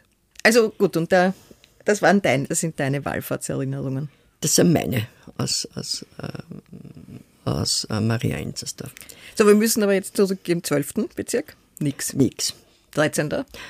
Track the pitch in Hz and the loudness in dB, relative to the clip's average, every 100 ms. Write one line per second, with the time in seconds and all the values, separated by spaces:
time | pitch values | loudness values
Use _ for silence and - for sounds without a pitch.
0 | _ _ _ - - 233 220 - 190 165 | _ _ _ 0 4 4 4 2 0 0
1 | 165 185 185 185 - - _ _ - 208 | 2 4 4 0 -10 -20 _ _ 0 2
2 | 170 196 185 127 139 165 165 - 139 139 | 4 4 4 0 0 -2 -4 -2 -2 -2
3 | 143 - - 131 - 139 135 139 135 131 | -4 -6 -6 -8 -6 -4 -4 -4 -4 -6
4 | 147 - _ _ - - - 156 - 120 | -6 -12 _ _ 0 4 4 4 2 -4
5 | 110 _ - - - - - - - - | -6 _ -16 -8 -4 -4 -6 -10 -8 -10
6 | - - - - - - - - - - | -10 -14 -12 -14 -16 -18 -18 -20 -20 -20
7 | - - - _ - 131 107 - - 107 | -20 -20 -20 _ -6 -4 -2 -4 -4 -2
8 | 110 117 - 71 - - - - - - | -2 -2 -2 -4 -8 -10 -12 -12 -14 -16
9 | - - - - 208 208 226 220 202 196 | -20 -20 -8 2 6 6 4 2 2 2
10 | 190 - 190 190 - 170 - 143 143 - | 0 0 0 0 -2 -4 0 -2 -2 -4
11 | 262 - 190 233 - - _ - 147 - | -6 -6 -4 -4 -4 -12 _ -6 -6 -4
12 | - 139 123 - - - _ _ _ - | -6 2 2 2 -6 -8 _ _ _ -2
13 | 151 160 151 - 277 - - | 0 0 -2 -4 -8 -14 -18